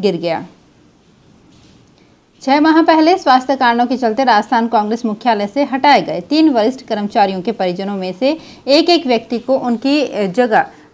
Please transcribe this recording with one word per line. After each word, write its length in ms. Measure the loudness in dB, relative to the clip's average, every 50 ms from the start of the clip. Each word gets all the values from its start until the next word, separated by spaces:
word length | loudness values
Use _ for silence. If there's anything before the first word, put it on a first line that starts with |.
गिर 160 | -2 -2 -2
गया। 280 | -2 -4 -4 -6 -6 -8 -12 -20 _ _ _ _ _ _ _ _ _ _ _ _ _ _ _ _ _ _ _ _ _ -20 -20 -20 _ _ _ _ _ _ _ _ _ _ _ _ _ -2
छह 180 | 0 2 4
माह 200 | 4 4 4 4 4
पहले 340 | 4 4 4 4 4 2 2
स्वास्थ्य 360 | 2 2 2 2 2 0 -2
कारणों 300 | 0 0 0 2 0 0
के 100 | -2 -2
चलते 280 | -2 -2 -2 -2 0 0
राजस्थान 440 | 2 2 2 0 0 -2 -2 0 0
कांग्रेस 360 | 0 -2 0 -2 -4 -4 -4
मुख्यालय 420 | -6 -6 -4 -2 -2 -2 -2 -2
से 180 | -4 -2 -2 -2
हटाए 380 | -2 -2 0 2 4 4 2 2
गए 180 | -2 -6 -8 -6
तीन 260 | -2 0 2 4 4
वरिष्ठ 320 | 4 2 0 0 -2 -4 -8
कर्मचारियों 600 | -8 -6 -6 -6 -2 0 0 0 0 0 -4 -6
के 100 | -6 -4
परिजनों 420 | -4 -4 -4 -4 -4 -6 -8 -8
में 160 | -6 -8 -8 -6
से 220 | -2 -2 -2 -2 -4 -8 -16 -20 -10 -2 0
एक 220 | 2 2 4 2
एक 160 | 2 0 0
व्यक्ति 320 | 0 -2 -2 -2 -4 -8 -6
को 180 | -2 -2 -2 -2
उनकी 720 | -2 -2 -4 -2 -2 -2 0 0 -2 -2 -4 -4 -4 -2
जगह 420 | -2 -2 0 2 2 0 0 -2 -6 -20 -20 -6